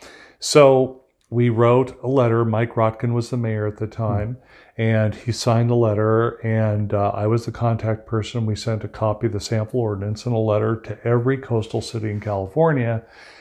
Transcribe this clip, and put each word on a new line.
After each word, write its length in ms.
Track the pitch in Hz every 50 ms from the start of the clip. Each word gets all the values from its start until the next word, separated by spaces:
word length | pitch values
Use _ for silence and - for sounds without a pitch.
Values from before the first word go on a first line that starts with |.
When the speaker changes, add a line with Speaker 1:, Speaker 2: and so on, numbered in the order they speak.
| - - - - - - _ -
Speaker 1:
So 600 | - - - 151 143 135 135 131 131 131 131 - _ _ _ _ _ -
we 200 | 117 117 120 120
wrote 480 | 110 110 117 120 123 127 131 127 - - -
a 40 | 123
letter. 360 | 135 139 123 120 113 117 117
Mike 300 | 113 110 110 120 120 -
Rotkin 380 | 120 113 110 110 - - 120 117
was 160 | 120 117 -
the 80 | 131 123
mayor 300 | 117 110 110 107 107 107
at 100 | 104 -
the 80 | 113
Speaker 2:
Hmm. 60 | 107
Speaker 1:
time, 460 | - - 113 104 101 101 104 110 123 127 _ _ - - - _ - -
and 360 | 113 113 113 110 107 107 104
he 180 | - - 117
signed 380 | 107 - - 127 113 117 117 120
the 60 | 120
letter, 640 | 120 117 110 104 104 110 110 110 113 117 117 - - -
and, 500 | 113 113 110 110 107 104 104 104 101 107
uh, 160 | 101 101 101 -
I 140 | - 104 107
was 180 | 117 117 117
the 60 | -
contact 560 | 117 - 120 117 117 113 - 113 110 107 - -
person. 380 | 117 110 104 - - 120 113
We 100 | 110 107
sent 280 | - - 117 113 107 -
a 40 | 104
copy 400 | - - 110 107 104 - - 110
of 60 | 101
the 60 | 101
sample 400 | - - 117 110 107 107 - 127
ordinance 440 | 117 107 104 98 101 104 110 110 -
and 80 | 127 120
a 60 | 110
letter 360 | 110 110 104 107 107 110 113 113
to 200 | - - 104 - -
every 320 | 117 120 120 117 131 135 131
coastal 440 | - - 120 113 104 - - 117
city 280 | 110 - - 113 107 107
in 100 | 104 104
California, 840 | 101 107 104 98 95 95 - 151 160 165 151 131 120 117 117 110 - - - - - - - -